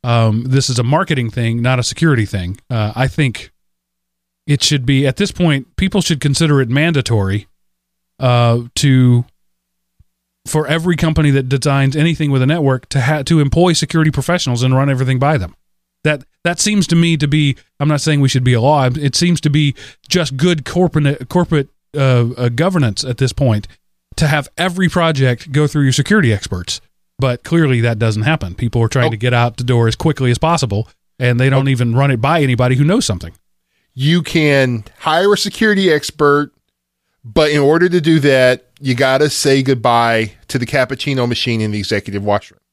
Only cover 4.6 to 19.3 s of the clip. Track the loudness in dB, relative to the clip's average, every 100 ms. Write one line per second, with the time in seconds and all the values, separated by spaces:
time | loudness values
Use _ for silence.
4.6 | 0 -2 0 2 0 0 -4 0 0 0
5.6 | -4 -4 -2 -2 -2 -2 0 0 2 2
6.6 | 2 0 0 0 0 -2 0 -4 -6 _
7.6 | _ _ _ _ _ _ 0 2 2 0
8.6 | -4 -2 2 4 4 2 0 _ _ _
9.6 | _ _ _ _ _ _ _ _ -6 -4
10.6 | -2 -2 0 0 0 2 2 2 0 -2
11.6 | 0 2 0 2 0 0 0 0 2 2
12.6 | 0 0 -2 -2 0 -2 0 2 2 2
13.6 | 2 2 0 0 0 0 -2 -2 -2 -2
14.6 | 2 2 2 0 0 0 0 0 -4 _
15.6 | _ _ _ _ -4 -4 -8 _ -6 -2
16.6 | 0 0 2 2 2 0 0 0 0 -4
17.6 | _ _ -2 0 0 0 2 2 2 2
18.6 | 2 2 0 -2 -4 0 0